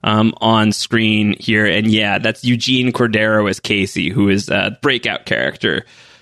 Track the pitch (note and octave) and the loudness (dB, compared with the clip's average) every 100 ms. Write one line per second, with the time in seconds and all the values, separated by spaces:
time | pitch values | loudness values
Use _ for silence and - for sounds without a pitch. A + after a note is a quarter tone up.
0 | - G#2+ A2 - A2+ A2+ G#2+ G#2 - A#2 | -2 2 2 2 2 4 2 0 -2 0
1 | A2 G#2+ G#2 - - G#2+ G#2+ F2+ A2 G#2+ | 2 2 0 -2 0 0 2 2 2 2
2 | G#2 G2 - A2 B2 A#2+ A#2+ C3 B2+ A#2 | 0 -2 -2 -4 -2 -2 0 0 0 0
3 | A#2+ G#2+ A2 G#2+ G#2 F#2+ - G#2 F#2+ - | 0 0 0 2 0 -2 -2 -2 -2 -2
4 | E2 F#2+ G2+ G2 G2+ G2 G2 A2 C#3+ B2 | -4 0 2 0 0 -2 -2 -2 -2 -2
5 | A#2 F#2+ - - B1+ - - D2+ - - | -4 -6 -4 -4 -4 -4 -2 -2 -6 -18
6 | - - | -20 -20